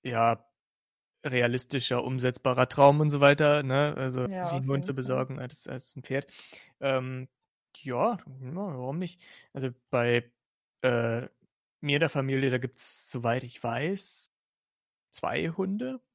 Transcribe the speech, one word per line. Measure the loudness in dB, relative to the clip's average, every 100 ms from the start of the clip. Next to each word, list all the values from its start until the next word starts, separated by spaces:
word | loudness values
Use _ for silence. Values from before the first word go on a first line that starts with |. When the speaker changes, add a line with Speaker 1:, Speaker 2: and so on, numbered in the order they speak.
Speaker 1:
ja, | -2 2 4 2 _ _ _ _ _ _ _ _
realistischer, | -2 2 2 0 -2 -4 0 -2
umsetzbarer | -2 0 -2 0 0 2 2
Traum | 8 8 8
und | 2
so | 6
weiter, | 6 8 4 4
ne? | 2 0 0 -2
Also, | -4 -2 -4
Speaker 2:
Ja, | -4
Speaker 1:
sich | -4
einen | -2
Speaker 2:
auf | 0
Speaker 1:
Hund | -2
Speaker 2:
jeden |
Speaker 1:
zu | -2
Speaker 2:
Fall. |
Speaker 1:
besorgen | -6 -2 -2 -2 -8
als, | -12 -12 -12
als | -12 -12 -16
ein |
Pferd. | -4 -4 -4 -20 -20 -20 -20 _
Ähm, | -2 -2 -2 -10 -12 _ _ _ _ -14
ja, | -6 0 0 -2 -10 -14
ja, | -10
warum | -8 -8 -6 -6 -6
nicht? | -8 -10 -20 -20 _
Also, | -6 -6 -8 _
bei, | 0 4 2 0 _ _ _ _ _
äh, | 0 2 0 -2 -6 _ _ _ _ _
mir | -2 2
in |
der | 2
Familie, | 0 0 0 2
da | 0
gibt's, | -4 -8 -8 -8 -8
soweit | -4 -2 -2
ich | -4 -8
weiß, | -6 -4 -4 -4 -8 -10 -10 _ _ _ _ _ _ _ _
zwei | -6 -4 -2 -4
Hunde. | -4 -4 -4 -6 -10 _